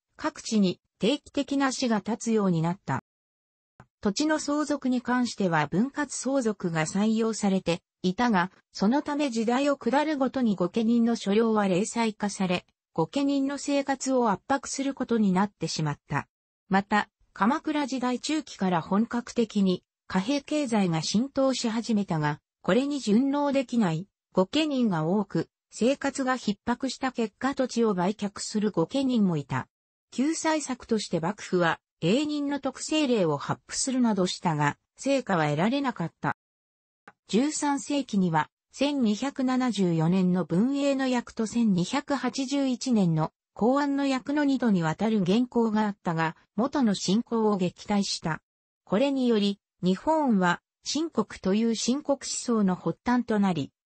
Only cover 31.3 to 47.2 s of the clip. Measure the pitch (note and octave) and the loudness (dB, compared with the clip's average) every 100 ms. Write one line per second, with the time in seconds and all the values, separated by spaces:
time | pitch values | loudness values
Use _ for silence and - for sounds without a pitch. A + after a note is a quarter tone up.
31.3 | - - F3+ E3+ D3+ _ - D#3+ A#3 D4+ | -6 -2 0 2 0 _ -4 0 2 0
32.3 | D4 C#4+ C#4+ C4+ - - D#4 D4 A#3+ E3+ | -4 -4 -4 -6 -8 -4 0 2 2 2
33.3 | C#3+ - C#3 - - - B3+ A#3+ G3+ F#3 | 0 -4 -6 -6 -6 -2 2 2 2 0
34.3 | - F3+ D3+ D3 - _ - C4 C#4 - | -2 -2 0 0 -2 _ -8 -2 0 0
35.3 | F3+ D3+ D3 G3 C#4 C#4 - E3 _ D3+ | 0 0 0 0 0 -2 -4 -6 _ -6
36.3 | - _ _ _ _ _ _ - _ - | -6 _ _ _ _ _ _ -20 _ -2
37.3 | G3+ C#4+ D4+ D4 C#4 - C#4+ C4 G3+ F#3 | 0 2 0 -2 -2 -2 -4 -2 0 2
38.3 | D#3+ D3+ _ _ - C#4 C#4+ A3+ G#3 C4+ | 0 -2 _ _ -2 0 2 0 0 -2
39.3 | C#4 C4 B3+ B3+ G3 F3+ E3 D#3+ F#3 F3+ | -2 -2 0 0 0 0 2 2 2 2
40.3 | F3+ E3 F3 A#3+ C#4 C#4+ C4+ C4 B3 A#3 | 2 0 0 2 2 0 0 0 -2 -4
41.3 | - A3 A#3 A3+ F3+ F3+ C4+ - C#4+ B3+ | -6 -4 0 2 2 0 -2 -2 -2 -2
42.3 | - C4 C#4 C4+ B3 C4 A3+ F3+ D#3+ D#3 | -4 -4 0 0 -2 0 2 4 2 -2
43.3 | _ _ - A3 C4+ C#4+ C#4 C#4 C4 - | _ _ -2 2 2 0 0 0 -2 -2
44.3 | D4 C#4+ C4 A#3+ F#3+ E3 D#3 G#3+ A3 F3 | 0 2 2 2 2 2 0 0 0 2
45.3 | G#3 B3+ A#3 A3+ G#3+ G#3+ G3+ - E3 D#3+ | 2 2 0 0 0 -2 -2 -4 0 -2
46.3 | - _ - A3+ D4 A#3 F#3+ - G3+ | -4 _ -4 -2 2 0 0 0 0